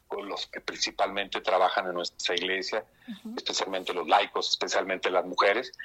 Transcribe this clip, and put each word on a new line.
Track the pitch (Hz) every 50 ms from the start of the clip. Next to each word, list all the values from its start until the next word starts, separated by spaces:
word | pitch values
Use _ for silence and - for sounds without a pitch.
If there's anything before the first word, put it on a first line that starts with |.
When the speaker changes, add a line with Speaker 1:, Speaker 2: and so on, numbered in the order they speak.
| _
Speaker 1:
con | - - 82 -
los | - - - -
que | - - - -
principalmente | - - - - - - - 101 98 95 101 98 95 - 107 -
trabajan | - 95 90 92 87 - 101 95
en | 92 87
nuestra | 87 85 - _ - - - 90
iglesia, | 87 87 92 95 190 180 - 123 107 - _ _ _ -
Speaker 2:
Ujú. | 254 214 - - 220 233
Speaker 1:
especialmente | - - - - - - 95 95 92 - - 90
los | 90 85 80
laicos, | 95 104 104 - - 98 90 -
especialmente | - - 101 92 - 104 95 95 95 90 - 101
las | 92 90 87
mujeres. | 90 92 - - 101 104 - - - - - -